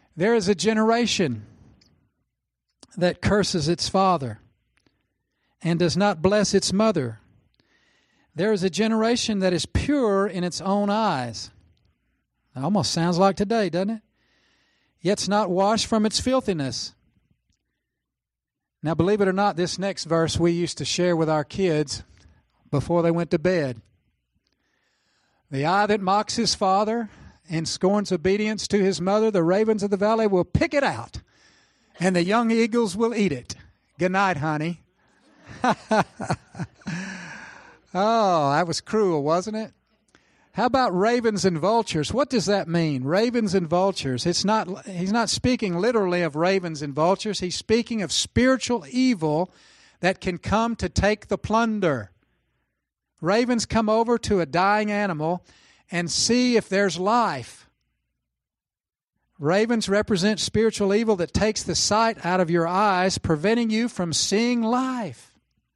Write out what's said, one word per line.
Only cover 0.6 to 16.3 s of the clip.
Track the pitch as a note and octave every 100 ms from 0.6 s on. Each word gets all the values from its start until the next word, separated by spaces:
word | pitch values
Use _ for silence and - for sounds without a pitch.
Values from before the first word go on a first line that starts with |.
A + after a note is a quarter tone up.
| G3 A3 A3 A#3 A#3+ - D#3 A2 - - - _ _ _ _ _ _ _ _ _ _ _ - -
that | F3 -
curses | - G#3 - F3+ D3
its | E3+ -
father | F#3+ F#3+ E3+ B2 G#2+ _ _ _ _ _ _ _ _ _ _ _ _
and | D#3+ E3+
does | F3 F3+
not | G3+ D#3+
bless | F#3 G#3 G3
its | G3 -
mother. | F#3+ A3 E3+ A#2+ A2+ _ _ _ _ _ _ _ _ _ _ _ D3+
There | G#3
is | G#3
a | F#3
generation | D#3 A3 A3 A3+ A#3+ - G3+
that | F#3
is | E3+ -
pure | - - C#4+ A3 G3 G3+
in | F3+
its | F3 -
own | F#3+ G3+ G3+
eyes." | G#3 G#3+ C#3 A#2+ G#2+ - - _ _ _ _ _ _ _ _ _ C3
It |
almost | C#3+ G3+ -
sounds | E3+ E3+ F3
like | G3 F#3+
today, | G3+ A3+ F#3
doesn't | E3+ G3
it? | A3 - _ _ _ _ _ _ _ _ _
"Yet's | F3 G#3 F#3
not | G#3 F#3+
washed | F3+ G3+ A3 -
from | A3 G#3+
its | -
filthiness." | B3+